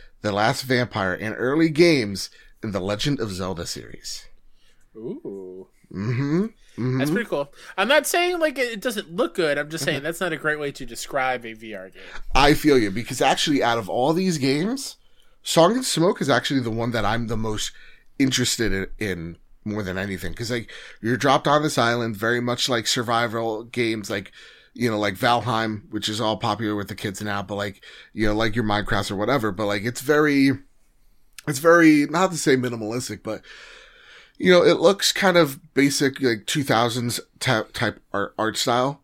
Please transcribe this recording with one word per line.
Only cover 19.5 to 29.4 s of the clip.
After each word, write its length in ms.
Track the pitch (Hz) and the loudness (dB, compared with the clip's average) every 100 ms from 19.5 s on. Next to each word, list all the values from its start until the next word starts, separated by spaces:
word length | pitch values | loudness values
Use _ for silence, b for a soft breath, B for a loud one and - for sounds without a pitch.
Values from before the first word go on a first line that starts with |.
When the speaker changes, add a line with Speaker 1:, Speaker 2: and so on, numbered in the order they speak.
| - | -14
Speaker 1:
more 200 | 104 104 | -8 -6
than 140 | 95 92 | -4 -4
anything. 360 | 101 92 87 | -6 -6 -8
'Cause, 160 | 80 113 | -8 -6
like, 220 | 120 107 B B B | -6 -8 B B B
you're 160 | 110 120 | -2 0
dropped 300 | 139 135 151 | 2 2 4
on 160 | 147 | 2
this 140 | 147 143 | 2 2
island, 380 | 117 120 117 101 | 2 0 -2 -2
very 240 | 113 120 | 0 0
much 280 | 123 123 - | -2 -2 -2
like 180 | 117 107 | -2 0
survival 760 | - 117 117 117 113 113 110 117 | -2 0 0 0 -2 -4 -4 -6
games, 440 | 120 117 110 101 | -2 -2 -2 -4
like, 220 | 101 98 B B B B | -6 -8 B B B B
you 160 | - 120 | -4 0
know, 80 | 104 | 0
like 180 | 104 92 | 0 0
Valheim, 760 | 127 120 110 113 113 107 - | 2 2 0 -2 -2 -6 -8
which 160 | 107 101 | -6 -4
is 100 | 110 | -2
all 160 | 110 104 | -2 0
popular 380 | 117 104 110 104 | -2 -2 -2 -4
with 120 | 98 | -6
the 80 | 101 | -8
kids 260 | 107 95 | -8 -6
now, 200 | 104 101 | -6 -6
but, 120 | 98 101 | -6 -6
like, 280 | 104 - B B B | -6 -10 B B B
you 120 | - 107 | -2 0
know, 80 | |
like 220 | 107 113 110 | 2 0 0
your 80 | |
Minecraft 480 | 107 104 98 104 101 | 0 0 0 -2 -2
or 40 | 98 | -2
whatever, 340 | 107 135 | 0 0